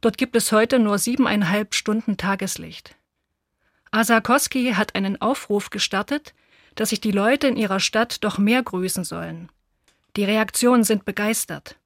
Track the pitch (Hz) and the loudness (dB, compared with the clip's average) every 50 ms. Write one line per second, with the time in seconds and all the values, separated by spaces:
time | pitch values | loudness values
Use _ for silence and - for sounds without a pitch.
0 | - 233 202 - 262 247 - 233 - - 214 214 220 233 - 254 226 208 202 202 | 0 -2 0 0 -4 0 0 0 0 2 4 4 4 4 4 2 4 4 2 0
1 | - - 240 262 262 - 208 208 208 160 190 208 214 208 - - - - 214 220 | 0 -2 2 2 2 2 4 2 2 2 0 0 -2 -2 -4 -4 -2 -2 -2 -2
2 | 220 - 202 - - 190 196 190 196 185 - - 165 160 165 - - - - _ | -2 -4 -4 -2 -2 -2 -2 -2 -4 -6 -6 -8 -10 -14 -16 -18 -20 -20 -20 _
3 | _ _ _ _ _ _ _ _ _ _ _ _ _ _ _ _ _ _ - 202 | _ _ _ _ _ _ _ _ _ _ _ _ _ _ _ _ _ _ 0 0
4 | 226 226 233 226 220 - 240 285 277 - - 262 247 254 226 185 214 - - - | 2 4 4 2 4 4 2 2 2 0 -2 -2 0 0 0 0 -2 -2 -2 -4
5 | 196 196 202 - - - 185 - - - 208 202 - - - 202 - - - 190 | -2 -2 -4 -2 -2 -2 -2 -2 -2 -2 -2 -2 -2 -4 -6 -6 -4 -2 -2 -4
6 | 208 - 285 294 _ - _ _ _ _ _ _ _ _ _ - 220 214 - 202 | -2 -2 -4 -6 _ -8 _ _ _ _ _ _ _ _ _ -6 -4 -2 -2 -2
7 | - 220 196 202 196 220 262 285 - 269 240 - 220 196 190 190 180 - - 220 | -2 0 0 2 2 2 2 4 2 2 2 2 0 0 0 0 -2 0 0 0
8 | 233 233 - - - 196 - - 202 208 233 254 247 - - 185 180 185 - - | 0 0 -2 -4 -4 -4 0 2 2 2 2 2 0 -2 -4 -4 -4 -2 -4 -4
9 | 180 - - 165 170 170 165 165 170 170 _ _ _ _ _ _ _ _ _ _ | -6 -6 -8 -10 -10 -10 -12 -14 -16 -18 _ _ _ _ _ _ _ _ _ _
10 | _ _ _ - 208 196 208 214 214 196 - - - 240 247 240 226 - 226 208 | _ _ _ -2 0 2 2 0 0 0 -2 2 4 4 6 6 4 4 2 0
11 | - - 196 - 208 214 226 - - - 170 147 _ - - _ _ | -2 -6 -6 -4 -2 -2 -2 -2 -4 -6 -8 -14 _ -18 -20 _ _